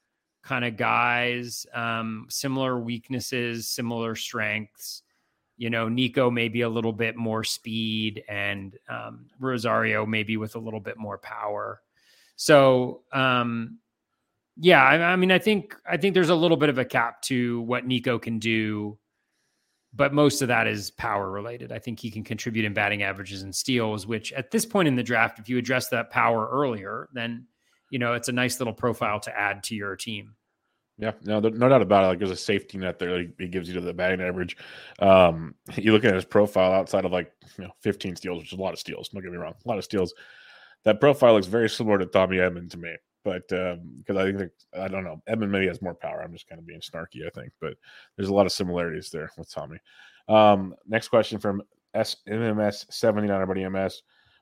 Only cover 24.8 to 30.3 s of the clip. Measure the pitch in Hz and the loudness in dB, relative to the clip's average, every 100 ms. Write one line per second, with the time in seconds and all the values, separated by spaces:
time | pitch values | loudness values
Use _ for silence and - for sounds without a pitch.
24.8 | 160 123 113 117 113 - 107 123 120 127 | 2 2 0 0 0 -2 -4 -4 0 -2
25.8 | - 120 117 131 117 117 113 127 143 107 | 0 -4 -2 2 2 2 0 -2 -2 -4
26.8 | 98 113 151 127 117 117 123 _ _ _ | -8 -12 -10 -8 -8 -8 -14 _ _ _
27.8 | _ 135 120 120 123 123 123 - 120 104 | _ -4 -2 -2 -2 0 0 0 -4 -2
28.8 | 123 110 113 104 117 - 101 98 - 110 | -2 0 -2 -2 -6 -2 -2 -2 -6 -6
29.8 | 101 95 - 104 104 | -6 -8 -8 -10 -12